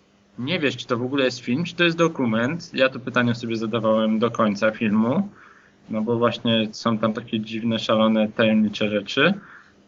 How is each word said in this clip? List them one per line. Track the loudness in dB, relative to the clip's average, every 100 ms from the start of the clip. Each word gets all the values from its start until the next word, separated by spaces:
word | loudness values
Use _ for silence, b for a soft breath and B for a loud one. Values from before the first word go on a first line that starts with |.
| _ _ _ -10
nie | -4 -2
wiesz, | -2 -2
czy | -4
to | -4
w |
ogóle | -2 0 0
jest | -2
film, | -4 -4
czy | -2 0
to |
jest | 0 2
dokument. | 0 0 0 0 0 -4 -6
Ja | 0 0
to | 0
pytanie | -4 0 0 0
sobie | -4 -4
zadawałem | -2 0 2 2 2 2
do | 0
końca | 2 0 2 0
filmu, | 0 0 2 2 0 -4 b b b b _ -8
no | -4
bo | -2 0
właśnie | 0 0 0 2 0
są | -2 -2 0
tam | 0
takie | -2 -4 -4
dziwne, | -4 -4 -2 -2
szalone, | 0 2 4 2 0
tajemnicze | 2 2 4 2 0 -2
rzeczy, | -2 -2 2 2 0 B B B _